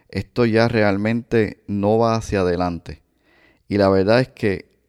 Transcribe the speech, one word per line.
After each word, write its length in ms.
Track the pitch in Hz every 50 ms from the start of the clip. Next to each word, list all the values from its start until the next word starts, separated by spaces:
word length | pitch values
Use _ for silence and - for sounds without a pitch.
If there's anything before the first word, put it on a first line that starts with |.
| _ -
esto 380 | - 98 95 - - - 120
ya 220 | 117 107 110 117 117
realmente 960 | 117 113 107 104 98 98 104 110 117 120 117 - - 113 107 92 - _ _
no 320 | - 101 101 101 104 110 113
va 160 | 117 113 113
hacia 260 | 113 110 - 107 98
adelante". 640 | 92 90 87 87 87 87 87 82 - - 80 - _ _ _ _ _ _ _ _ _ _ _ _ _ -
Y 100 | 98 101
la 100 | 98 98
verdad 320 | 98 95 95 101 113 123
es 80 | 131 -
que 420 | _ - - 104 95 - - _ _ _ _